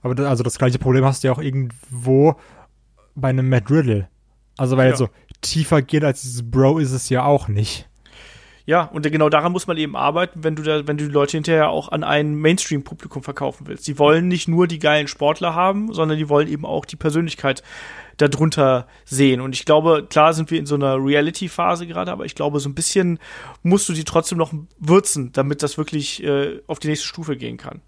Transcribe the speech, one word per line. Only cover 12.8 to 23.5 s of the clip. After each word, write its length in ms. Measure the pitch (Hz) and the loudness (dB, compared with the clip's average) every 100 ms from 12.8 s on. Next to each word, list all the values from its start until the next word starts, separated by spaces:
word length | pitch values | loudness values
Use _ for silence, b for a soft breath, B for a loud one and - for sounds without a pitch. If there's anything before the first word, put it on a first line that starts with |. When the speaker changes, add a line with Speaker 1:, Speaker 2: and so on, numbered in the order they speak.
| 139 160 - 139 | -6 -16 -14 -12
Speaker 2:
verkaufen 420 | 135 135 135 - 131 | -12 -6 -6 -8 -14
willst. 200 | - - | -12 -10
Die 100 | 139 | 4
wollen 300 | 147 165 180 | 6 6 2
nicht 200 | 180 - | -2 0
nur 200 | 165 180 | 2 2
die 100 | 165 | 2
geilen 300 | 151 151 143 | 2 2 0
Sportler 480 | - 147 156 175 165 | -2 0 0 -2 0
haben, 360 | 185 196 220 | 0 0 -6
sondern 240 | 185 160 156 | -2 -2 0
die 120 | 147 | 2
wollen 180 | 147 151 | 2 2
eben 160 | 147 | -4
auch 220 | 147 160 - | -6 -6 -8
die 100 | 151 | -4
Persönlichkeit 680 | 156 151 165 - 139 131 B B B B B - | -2 0 -2 -4 -4 -4 B B B B B 0
darunter 680 | 147 139 160 156 135 127 - b | 0 2 0 2 2 2 -4 b
sehen. 380 | - 135 139 123 | -8 2 2 2
Und 140 | 131 127 | -4 -6
ich 100 | - | 4
glaube, 400 | 151 156 156 139 | 4 6 2 2
klar 260 | 156 156 | 4 4
sind 180 | 160 156 | 4 -2
wir 80 | 165 | -4
in 80 | 143 | -2
so 80 | 147 | -2
einer 280 | 139 135 | 0 0
Reality-Phase 840 | 135 147 151 165 185 - 175 170 170 | 2 2 0 -4 -8 -4 -4 -4 -6
gerade, 240 | 170 180 | -8 -8
aber 140 | - - | -8 -10
ich 100 | - | -6
glaube, 240 | 147 147 | -4 -2
so 100 | 139 | -6
ein 60 | 143 | -6
bisschen 420 | 160 196 180 165 B B B | -2 0 0 -2 B B B